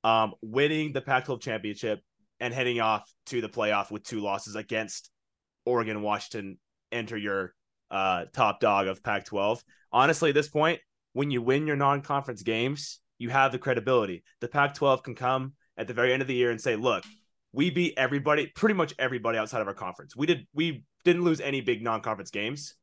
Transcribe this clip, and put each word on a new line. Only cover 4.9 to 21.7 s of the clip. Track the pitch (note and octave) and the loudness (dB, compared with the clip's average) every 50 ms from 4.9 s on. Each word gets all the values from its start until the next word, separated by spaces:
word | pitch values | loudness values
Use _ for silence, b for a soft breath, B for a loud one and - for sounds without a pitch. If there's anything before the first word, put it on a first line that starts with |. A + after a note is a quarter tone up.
| - - - - _ _ _ _ _ _ _ _ _ _ _ | -10 -12 -12 -16 _ _ _ _ _ _ _ _ _ _ _
Oregon | B2 B2 A#2+ A2+ A2 G#2+ | 0 0 0 0 -2 -4
and | G#2+ G#2 | -4 -2
Washington | G#2 G#2 G2+ - - - A2 G2 G2 F#2+ _ _ _ _ _ _ _ | -2 -2 -4 -4 -8 -10 -10 -10 -12 -14 _ _ _ _ _ _ _
enter | A2+ A#2+ A2+ G#2+ A#2 | -8 -8 -6 -6 -8
your, | G#2+ G#2 G#2 G2 G2 F#2 F2+ _ _ _ _ _ _ _ _ | -6 -4 -2 -2 -2 -4 -6 _ _ _ _ _ _ _ _
uh, | - G2 F#2+ F#2+ F#2 F2 E2+ - | -2 0 2 2 0 0 -4 -8
top | - - A#2+ G#2 G2 - | 0 2 2 2 4 2
dog | - G#2+ G2+ G2 G2 | 2 4 4 4 2
of | F#2+ F#2+ - | 0 -2 -4
Pac-twelve. | - A#2+ G#2 G2+ F2+ - G#2 G2 G2 G#2 A2 A#2 - b b b b b | -4 -4 -4 -4 -4 -4 -4 0 0 0 0 -2 -6 b b b b b
Honestly, | - A#2+ C3+ D3 D#3+ - E3+ D#3 | 4 4 6 6 4 2 2 4
at | C#3 | 4
this | D3 D3 D3 | 2 0 0
point, | - D3+ D3+ D#3+ E3+ - _ _ _ _ _ _ | 0 0 2 2 0 -2 _ _ _ _ _ _
when | _ B2 C#3+ D3 | _ -2 -2 0
you | C3+ B2 | 0 0
win | A#2 B2 C3 C#3+ D#3 | 2 2 2 2 2
your | D#3 D3 | 0 0
non-conference | C#3 C#3+ C#3 C#3+ C#3 C#3+ - C#3+ C#3 C3+ - A#2+ G2 F#2 | 2 4 4 2 2 0 -2 -2 -2 -2 -4 -10 -6 -2
games, | A2+ A2 A2+ A#2+ C3 D3 C#3+ - - - - _ _ _ _ | -2 0 0 0 -2 -2 -4 -8 -12 -14 -16 _ _ _ _
you | A#2+ B2 | -8 0
have | B2+ C3+ C3+ C3+ | 4 4 4 4
the | B2+ B2 | 2 -2
credibility. | - C3+ B2+ A#2+ G2+ B2+ C3 A#2+ G#2+ F#2+ F2+ E2 b b b b | -2 0 -2 0 2 2 4 4 2 0 -4 -10 b b b b
The | - A#2+ | -10 -2
Pac-twelve | - C#3+ C#3+ C#3+ D3 - C#3+ C#3 C3 B2 | 2 2 2 2 0 0 2 2 2 2
can | - C3 A#2 | -2 -12 -10
come | - B2+ B2 C3 C3 C3 C3+ C#3 _ _ _ _ | -4 -2 0 0 0 -4 -8 -12 _ _ _ _
at | - - | -10 -8
the | - | -6
very | A#2+ A#2 B2 B2+ B2+ | 0 2 2 2 2
end | C3 | 2
of | C3+ | 0
the | B2+ C3 | 0 2
year | B2 B2 A#2+ | 2 2 2
and | A#2 A2 | 2 0
say, | - C3+ A2+ | -2 -2 -2
"Look, | G#2+ A#2 B2+ A2 G2+ - - - _ _ _ _ _ _ _ | 2 2 0 0 0 -4 -10 -20 _ _ _ _ _ _ _
we | - C3+ D3+ F3+ | -2 0 0 2
beat | C#3 F3 F3 E3 - C3 | 2 0 0 0 0 0
everybody, | C3 B2+ C#3+ C#3+ - D3+ D3 D3+ C#3 | 0 0 0 0 2 2 2 2 2
pretty | - _ - - A3 G#3+ | -2 _ 0 2 2 4
much | F#3 D#3+ C#3+ - - | 2 0 -2 -2 -2
everybody | C3+ B2+ B2+ A#2+ G#2+ A#2 A2+ | -2 -2 -2 -2 -2 0 0
outside | A2 G#2+ G#2+ B2+ A#2 | 0 -2 -2 -2 -4
of | G#2+ G2 | -2 -4
our | G2 | -6
conference. | - - F#2 F2+ - D2 - - | -8 -8 -10 -10 -12 -18 -18 -6
We | A#2 C#3+ | -4 0
did, | E3+ E3+ C3 - _ _ | 0 0 0 -2 _ _
we | C#3+ E3 E3+ D3 - - _ _ _ _ | -2 -2 -2 -2 -6 -12 _ _ _ _
didn't | F3 E3+ F3 F3 | 4 4 4 4
lose | E3+ D#3+ C#3 | 2 2 2
any | - C#3 C#3 C3+ | 0 -2 -2 -2
big | A#2 C3 | 0 0